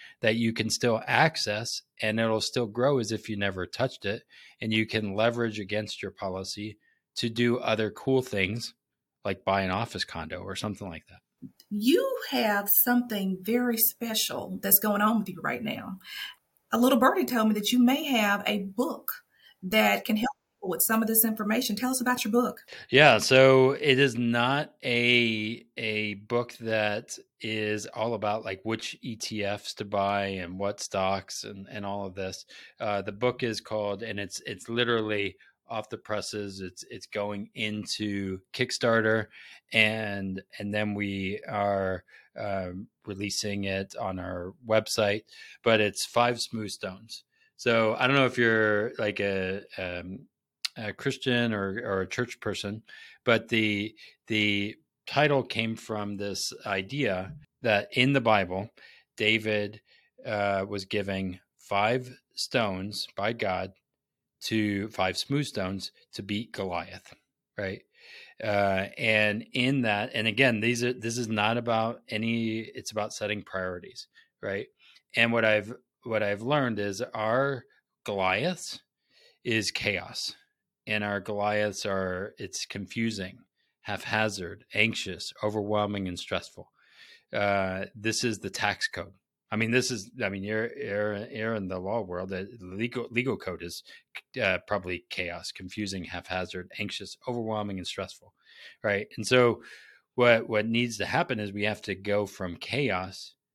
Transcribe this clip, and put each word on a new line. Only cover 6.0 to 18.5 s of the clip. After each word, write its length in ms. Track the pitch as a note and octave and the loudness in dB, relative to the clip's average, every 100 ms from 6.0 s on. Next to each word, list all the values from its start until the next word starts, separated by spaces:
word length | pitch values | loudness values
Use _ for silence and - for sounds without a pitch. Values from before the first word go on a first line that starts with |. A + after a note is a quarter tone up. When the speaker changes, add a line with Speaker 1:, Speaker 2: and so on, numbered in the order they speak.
Speaker 1:
your 100 | G2 | -10
policy 640 | - G2 F#2 F#2+ - G#2 G#2+ _ _ _ - | -6 -6 -6 -6 -8 -10 -12 _ _ _ -4
to 120 | A#2+ | -2
do 280 | A2+ A#2+ A#2+ | 2 2 2
other 340 | - A2 G#2+ | 2 0 0
cool 300 | - - C3 | -2 2 2
things 520 | B2+ G2+ F#2 A#2 - - _ _ _ _ | 2 0 0 -2 -8 -14 _ _ _ _
like 220 | G2+ G2 - | -6 -2 2
buy 160 | G2 | 2
an 100 | F#2+ | 2
office 320 | F#2 A2+ F2 | 0 -2 -6
condo 360 | - E2+ D#2 - | -6 -8 -8 -8
or 160 | F#2+ F#2 | -8 -6
something 340 | G#2+ F#2+ G2 | -6 -6 -10
like 160 | D#2+ - | -12 -16
that. 120 | F2+ _ _ - _ - | -20 _ _ -20 _ -8
Speaker 2:
You 480 | G#3 A3+ F4+ C5+ A#4 - | -2 4 4 4 -2 -2
have 380 | B3+ A3+ G3+ G3+ - | 0 2 2 2 2
something 540 | - B3 A#3+ G#3 F#3+ F#3 | 4 4 2 -2 -2 -2
very 360 | F#3+ A#3+ B3 A3+ | 0 0 2 2
special 840 | - - A#3 A3 - - - F#3 | 0 0 -4 -2 -2 -4 -8 -4
that's 180 | G3 G3 | 2 4
going 220 | G#3+ G3+ | 4 4
on 180 | G#3+ A3+ | 4 2
with 100 | F#3+ | 0
you 100 | F3+ | -4
right 220 | D3+ - | -4 -4
now. 340 | - - - F#3+ - - - - _ _ - | -4 -6 -8 -10 -12 -12 -12 -14 _ _ -2
A 60 | A3+ | 4
little 220 | B3 C4 | 6 6
birdie 260 | C4 F#4+ C4 | 6 4 2
told 220 | A#3 A3 | 2 2
me 60 | G#3 | 2
that 160 | G#3 | 2
you 80 | B3 | 6
may 240 | A#3+ C#4+ D4+ | 6 4 2
have 380 | A#3+ G#3 G3+ | 2 4 2
a 140 | G3+ | 0